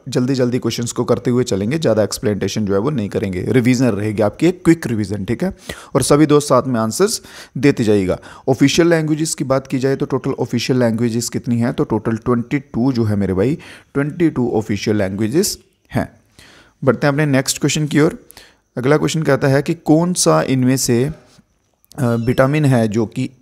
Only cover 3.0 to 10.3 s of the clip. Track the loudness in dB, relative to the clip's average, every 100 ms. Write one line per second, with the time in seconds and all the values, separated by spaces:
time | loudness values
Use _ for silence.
3 | -4 -4 -4 -4 0 2 4 2 2 0
4 | -2 0 0 2 0 2 2 2 0 -4
5 | -4 -6 -6 -4 -4 -8 -14 -18 -6 -4
6 | 2 2 4 4 4 2 2 -2 -2 0
7 | -2 -2 -10 -20 -14 0 0 2 2 2
8 | 2 -2 -8 -8 -2 2 2 4 4 2
9 | 0 -2 -2 -4 -2 -2 -2 -2 0 -2
10 | -2 -4 -4